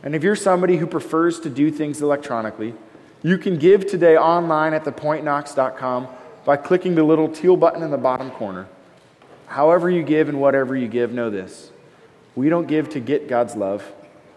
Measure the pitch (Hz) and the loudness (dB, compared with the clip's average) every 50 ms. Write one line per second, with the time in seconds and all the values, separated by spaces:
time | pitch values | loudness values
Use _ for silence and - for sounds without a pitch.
0 | - 139 151 160 151 196 214 208 - 196 185 180 180 175 180 160 156 - - 156 | -8 -6 -6 -2 0 0 0 2 2 2 2 2 4 2 2 2 0 -2 -4 -6
1 | - - - 160 165 175 165 - - 160 123 131 147 156 147 147 151 147 139 147 | -6 -2 0 0 0 0 0 -4 -8 -8 -2 0 0 0 0 -2 -6 -6 -4 -4
2 | 147 147 143 143 147 - 123 113 110 110 107 - 110 113 120 - - - - - | -2 -2 -2 -2 -4 -6 -6 -6 -6 -6 -8 -8 -10 -10 -10 -14 -20 -20 -20 -20
3 | - - _ _ - 156 185 180 - 208 180 151 135 175 202 202 190 - - 175 | -20 -20 _ _ 0 0 0 0 0 -2 -2 2 6 6 6 6 4 -2 -2 4
4 | 170 170 160 156 143 165 170 175 170 165 160 151 156 160 156 156 156 147 - - | 6 6 6 6 6 4 2 2 0 0 0 0 0 0 -2 -2 -4 -6 -8 -6
5 | - 151 156 156 147 151 143 147 147 - - 135 131 127 131 - 131 127 127 127 | -4 -4 -4 -2 -2 -2 -2 -2 -4 -4 -2 0 0 0 -2 -6 -6 -4 -4 -4
6 | 131 127 - - - - - - - - 143 143 - - 180 180 180 185 175 160 | -6 -8 -14 -18 -20 -20 -20 -6 0 0 0 0 2 0 0 0 0 0 2 2
7 | 156 151 160 156 156 151 156 - - 180 185 165 160 170 - 170 165 151 143 131 | 4 4 4 4 2 -2 -4 0 2 4 4 6 4 2 2 0 -6 -6 -6 -2
8 | 123 131 127 131 131 135 - - 117 101 92 90 95 95 - - - _ _ _ | 0 -2 -2 -2 -6 -10 -10 -10 -8 -8 -8 -10 -12 -14 -20 -20 -20 _ _ _
9 | _ _ _ _ - _ - - - - - 135 143 156 170 180 170 180 180 170 | _ _ _ _ -20 _ -20 -20 -20 -12 -2 2 4 4 4 4 2 2 0 0
10 | 156 139 156 156 156 147 147 139 139 139 135 135 135 127 135 135 123 110 110 120 | 0 2 2 2 2 0 0 0 2 2 2 2 0 0 -2 -4 -4 -2 -2 -2
11 | 120 110 120 123 117 113 104 95 95 95 - - - - - - _ - _ _ | -2 -2 -2 -4 -4 -4 -4 -6 -10 -12 -16 -20 -20 -20 -20 -20 _ -20 _ _
12 | - - _ _ _ _ _ 123 127 151 170 175 165 - 151 156 151 151 - 139 | -20 -20 _ _ _ _ _ -2 0 0 0 0 -2 -2 -2 -2 -2 -4 -8 -8
13 | 117 120 143 151 147 - 123 120 120 107 104 110 101 98 101 101 - - - - | -4 -2 -4 -4 -2 -2 -2 -2 -2 -2 -4 -6 -4 -4 -4 -6 -8 -14 -20 -20
14 | - - _ - _ - _ | -20 -20 _ -20 _ -20 _